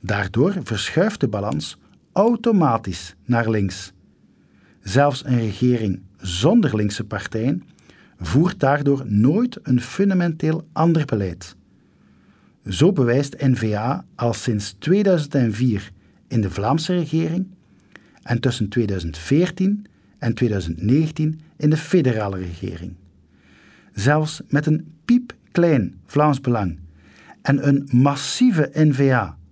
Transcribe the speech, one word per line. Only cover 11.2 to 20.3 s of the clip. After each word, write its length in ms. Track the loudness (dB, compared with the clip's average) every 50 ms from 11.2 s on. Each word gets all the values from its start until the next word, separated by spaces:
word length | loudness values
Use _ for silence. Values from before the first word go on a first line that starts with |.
| -2 -4 -6 -10 -14 -18 -20 _ _ _ _ _ _ _ _ _ _ _ _ _ _ _ _ _ _ _ _ _ _ -10
Zo 240 | 0 2 2 4 4
bewijst 440 | 4 2 2 2 0 0 -2 -6 -2
N-V 360 | 0 2 2 2 0 -2 -2
A 300 | -2 -2 -2 -4 -4 -6 -14 _
al 180 | -4 -2 -2 -2
sinds 440 | -2 -4 -2 -2 -2 -4 -8 -12 _
tweeduizend 560 | -2 0 2 2 4 2 2 2 0 -2 0
en 180 | 0 0 0 0
vier 380 | 0 0 0 0 -2 -6 -10 -20 _ _ _ _ _ _ _
in 120 | -2 -2
de 100 | -2 0
Vlaamse 440 | -4 -4 -2 0 0 0 0 -2 -2
regering 520 | -2 -2 -2 -2 -2 -2 -2 -2 -4 -6 -6 -10 _ _ _ _ _ _ _ _ -20 _ _ _ _ _
en 180 | -4 -2 0
tussen 280 | 0 0 0 0 -4 -2
tweeduizend 500 | 0 -2 0 0 -2 -4 -4 -6 -8 -8
veertien 680 | -2 0 2 2 2 2 0 -2 0 0 0 -2 -6 -12 _ _ _ _ _ _
en 160 | -4 -4